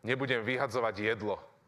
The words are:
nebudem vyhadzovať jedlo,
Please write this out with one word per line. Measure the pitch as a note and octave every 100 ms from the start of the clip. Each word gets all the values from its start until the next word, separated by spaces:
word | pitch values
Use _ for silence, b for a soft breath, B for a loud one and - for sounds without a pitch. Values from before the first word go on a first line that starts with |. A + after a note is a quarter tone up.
nebudem | A2 B2+ C3 A#2+
vyhadzovať | A2 B2+ C3+ A#2+ A#2 G2
jedlo, | G#2+ A2 G#2 F#2 - -